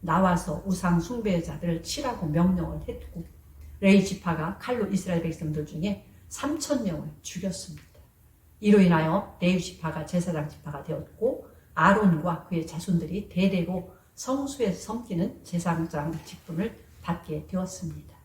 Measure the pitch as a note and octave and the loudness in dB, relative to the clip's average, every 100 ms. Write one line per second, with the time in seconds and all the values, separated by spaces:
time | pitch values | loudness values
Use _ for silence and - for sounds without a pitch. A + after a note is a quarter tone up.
0 | E3+ E3 F#3+ F3 - - F#3+ F3+ F3+ F3 | 2 4 6 4 0 -6 -2 0 4 4
1 | E3 B3 G#3 F3 D#3+ D3 F3 E3 - - | 2 -2 0 0 0 -4 -2 -2 -2 -4
2 | C4+ A3+ E3 D3+ F3+ F3+ E3 D#3 - - | -4 -2 0 4 4 4 0 -4 -8 -10
3 | - - E3 - - - - - G3 G3+ | -10 -12 -14 -16 -20 -20 -20 0 6 6
4 | F#3 - F3 D#3+ D#3+ G3 - B3 G3 F#3+ | 6 -2 -2 -2 -4 -6 -4 -2 0 -2
5 | F#3 E3+ E3+ D#3 D#3 D3+ D3+ D#3+ F#3+ G3 | 0 -2 -2 -4 -4 -4 -6 -4 -4 -4
6 | - - - - C#4 D#4 - C#4+ G#3 D#3 | -8 -20 -16 -8 -4 -4 -2 -2 0 -4
7 | D3+ - - - F#3+ F3 - D#3 - _ | -8 -12 -12 -6 -6 -6 -10 -14 -18 _
8 | - _ _ _ _ _ G#3 G#3 F3+ E3 | -20 _ _ _ _ _ 6 8 8 6
9 | D#3+ F3+ - - F3 F#3 E3+ - D#3+ D#3 | 4 0 -2 -2 2 2 -2 -8 -8 -6
10 | D3+ F3+ E3+ D#3 D3 - - C#3+ C#3+ D#3 | -4 -2 -2 -4 -4 -8 -12 -12 -8 -8
11 | - - A#3 D4 - - _ - E3 G3+ | -8 -2 -2 -2 -10 -20 _ 4 6 8
12 | G3+ D#3+ F3 E3 - E3+ D#3 D#3 - E3+ | 6 4 2 -4 -2 -4 -4 -8 -2 0
13 | D#3 F3+ - F3 F#3+ F3+ E3+ F#3 - - | 0 -6 -4 2 2 2 0 -4 -6 -16
14 | _ - - C#4 C#4 - A3 F3 - A3+ | _ -14 -4 -2 -2 -2 -2 -2 -6 -8
15 | - E3+ F#3+ - - F3 F3 E3 E3 D3+ | -4 -2 -2 -4 -6 -4 -2 -2 -2 -4
16 | D3+ D#3+ - - - E3 A3 - - - | -4 -6 -10 -20 -10 -4 -4 -6 -20 -18
17 | - F3 - D3+ D3+ F#3 F#3 - E3+ D3+ | -6 -6 -4 -8 -4 -4 -4 -6 -10 -10
18 | D3 - | -16 -20